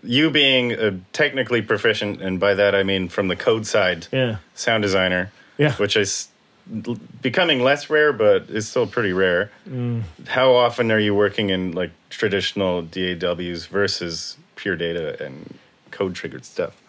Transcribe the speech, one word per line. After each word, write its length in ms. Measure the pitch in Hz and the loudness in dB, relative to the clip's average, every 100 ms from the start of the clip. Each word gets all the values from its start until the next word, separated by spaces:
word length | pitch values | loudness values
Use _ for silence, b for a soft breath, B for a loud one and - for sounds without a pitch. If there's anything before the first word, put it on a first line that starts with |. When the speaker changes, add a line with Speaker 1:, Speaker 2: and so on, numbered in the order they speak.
Speaker 1:
you 260 | 117 131 160 | -2 2 4
being, 440 | 147 139 127 123 | 4 4 4 2
uh, 180 | 110 107 92 - | 0 0 -2 -6
technically 480 | - 147 135 120 117 | -2 0 0 0 0
proficient, 600 | 107 107 113 - 104 - | 0 2 2 0 -2 -4
and 180 | 95 92 | -4 2
by 140 | 101 | 2
that 220 | 98 101 98 | 4 4 4
I 80 | |
mean 240 | 98 95 90 | 2 0 -2
from 180 | - 95 | -2 -2
the 80 | 87 | -2
code 300 | 120 113 107 | 0 0 0
side, 420 | 107 92 85 - | 0 2 -2 -4
Speaker 2:
Yeah. 240 | 135 123 98 - | -2 -2 -4 -10
Speaker 1:
sound 300 | - 120 113 | -6 -2 0
designer, 480 | 104 95 92 90 98 b b - | 2 2 2 0 -4 b b 0
Speaker 2:
Yeah. 140 | 147 101 | 0 0
Speaker 1:
which 180 | 104 110 | 0 0
is 300 | 98 - - _ _ _ - 107 120 | 0 -4 -10 _ _ _ -12 -10 -8
l-, 120 | - - - | -8 -12 -8
becoming 420 | 123 185 175 131 | -2 0 2 2
less 260 | 127 143 - | 2 2 2
rare, 220 | 151 151 | 2 4
but 300 | 117 107 95 - | 4 4 4 2
is 140 | 107 107 | -6 -2
still 180 | 131 107 | -2 0
pretty 280 | 120 101 | 0 0
rare. 360 | 90 92 87 107 - 185 | 2 2 2 -2 -10 -10
Speaker 2:
Mm. 340 | 127 120 117 90 - - | -6 -4 -4 -6 -12 -4
Speaker 1:
How 240 | 127 131 | 2 4
often 380 | 123 120 123 113 | 6 4 2 2
are 80 | 107 | 2
you 160 | 104 101 | 2 2
working 340 | 101 113 101 | 2 0 -2
in, 220 | 92 92 | -2 -2
like, 200 | 85 85 - _ | -4 -6 -10 _
traditional 720 | - 107 98 - 101 95 87 | -4 -2 0 -2 -2 -2 -2
D 300 | 82 92 90 | -4 -6 -4
A 40 | 87 | -2
Ws 500 | 87 87 87 85 - | -4 -4 -6 -8 -6
versus 680 | 98 95 - 85 80 - - _ - | -2 -2 -4 -8 -8 -12 -16 _ -10
Pure 180 | 101 85 | -6 -4
Data 400 | 85 85 78 - | -4 -4 -6 -8
and 320 | 73 71 - - _ _ _ | -12 -14 -18 -20 _ _ _
code 220 | - 95 | -6 -6
triggered 300 | 87 82 - - | -6 -12 -14 -10
stuff? 260 | - 85 - | -8 -8 -8